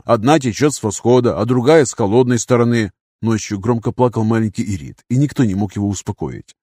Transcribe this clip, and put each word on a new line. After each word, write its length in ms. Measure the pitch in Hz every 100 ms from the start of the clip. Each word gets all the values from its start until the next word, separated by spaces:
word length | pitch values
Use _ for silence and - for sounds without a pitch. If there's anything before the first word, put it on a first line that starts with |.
| -
Одна 340 | 113 120 156
течет 340 | 127 95 147
с 80 | -
восхода, 560 | 110 - 117 123 120 78
а 60 | 107
другая — 400 | 127 123 160 131
с 80 |
холодной 440 | - 101 117 123 120
стороны». 540 | - 120 120 117 101 - _ _
Ночью 360 | 113 107 - 101
громко 340 | 110 117 120
плакал 320 | - 123 113
маленький 400 | 110 113 110 -
Ирит, 340 | 107 95 - - -
и 80 | 127
никто 280 | 143 - 113
не 100 | 95
мог 200 | 104 104
его 120 | 101
успокоить. 640 | 98 - - 67 57 - _